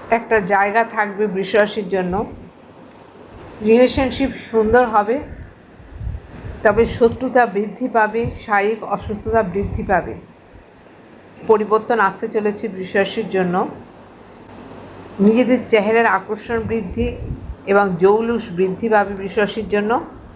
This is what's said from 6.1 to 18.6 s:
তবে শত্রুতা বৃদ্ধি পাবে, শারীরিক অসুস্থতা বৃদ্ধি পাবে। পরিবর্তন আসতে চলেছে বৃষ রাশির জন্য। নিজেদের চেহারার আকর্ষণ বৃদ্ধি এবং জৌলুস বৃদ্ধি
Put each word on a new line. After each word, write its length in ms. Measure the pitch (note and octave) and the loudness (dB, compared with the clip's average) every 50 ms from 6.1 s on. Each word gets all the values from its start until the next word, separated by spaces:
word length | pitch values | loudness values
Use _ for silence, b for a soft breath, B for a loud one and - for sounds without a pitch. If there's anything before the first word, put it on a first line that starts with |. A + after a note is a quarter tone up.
| - - - - - - - - - - | -8 -10 -12 -14 -18 -16 -14 -14 -8 0
তবে 240 | - A3 G3+ A3 A#3 | 0 2 4 4 2
শত্রুতা 600 | A3+ - - B3+ A#3 A#3 - C4 B3+ - B3+ A#3+ | 0 2 2 2 2 2 0 -4 0 2 4 2
বৃদ্ধি 420 | G#3+ F#3 G3 G#3+ G#3 F3+ - B3+ B3 | 4 2 -2 -4 -4 -4 -6 -6 0
পাবে, 420 | A#3 A3+ G#3+ G#3+ A3 A#3 A#3 A#3+ - - | 2 2 2 2 0 -2 -4 -4 -6 -8
শারীরিক 440 | - - G#3 G3+ G3 G#3+ A3+ A3+ - | -4 0 0 2 2 0 -2 -4 -4
অসুস্থতা 580 | - G#3 - - - G#3+ G#3 - A3 A3 A3+ | -6 -6 -6 -4 -8 -8 -8 -4 -2 0 0
বৃদ্ধি 400 | G#3+ F3+ E3+ G3+ G3+ F#3+ - A3 | 0 0 -2 -4 -4 -4 -4 -4
পাবে। 320 | - - F#3+ E3+ E3 F3 - F3+ - - - - - - - - - - - - - - - - - - - - - - - - - | -2 0 0 0 0 -2 -10 -12 -14 -20 -20 -20 -20 -20 -20 -20 -20 -20 -20 -20 -20 -20 -20 -20 -20 -20 -20 -20 -20 -20 -20 -6 2
পরিবর্তন 540 | - - G#3 G#3+ G3 G#3+ A3 A3 - A#3+ A3 | 4 4 4 4 2 0 0 2 0 0 2
আসতে 280 | G3+ F#3+ F#3+ - A3+ A3 | 2 0 0 -4 -8 -4
চলেছে 400 | A3 A3 G#3 G#3 G#3 G#3 - A3 | -4 -2 -2 -2 -4 -4 -6 -8
বৃষ 280 | F#3 F#3 F#3 F#3 - | -8 -8 -8 -4 -2
রাশির 340 | G3+ G3 F#3+ - A3+ G#3 F3 | -2 0 0 -2 -6 -6 -2
জন্য। 380 | F#3+ F#3+ F3+ F3 F3 F3+ A#3+ D4+ - - - - - - - - - - - - - - - - - - - - - - - - - - - - - - | -2 -2 0 0 0 -2 -2 -4 -8 -14 -18 -20 -20 -20 -20 -20 -20 -20 -20 -20 -20 -20 -20 -20 -20 -20 -20 -20 -20 -20 -20 -20 -20 -20 -20 -12 -2 2
নিজেদের 380 | G3 G#3 A3+ A#3+ B3+ G#3+ B3+ A#3+ - - | 4 4 6 4 4 4 2 0 2 2
চেহারার 380 | A3+ G#3+ G3 G#3+ A3 A#3 A#3 | 2 2 4 4 2 4 4
আকর্ষণ 540 | A3 F#3+ F#3+ - - G#3+ G#3+ - - A#3 A3+ | 4 2 0 -2 -4 -10 -8 -6 -4 -4 -4
বৃদ্ধি 560 | A3 G3 A3+ A3+ G3 F3 - A3+ A#3+ A#3+ - - - - - - - - - - - | -2 -2 -4 -4 -4 -4 -4 -4 -4 -4 -4 -8 -8 -10 -10 -10 -10 -14 -14 -10 -2
এবং 300 | - G3+ G3+ G3+ G3 F3+ | 2 4 4 4 2 2
জৌলুস 540 | E3 F3+ G3 G#3 A3 A3+ A#3 A#3 A3+ A3+ F#3+ | 4 4 4 6 4 2 0 -2 -2 -4 -6
বৃদ্ধি 360 | F3 E3+ | -2 -2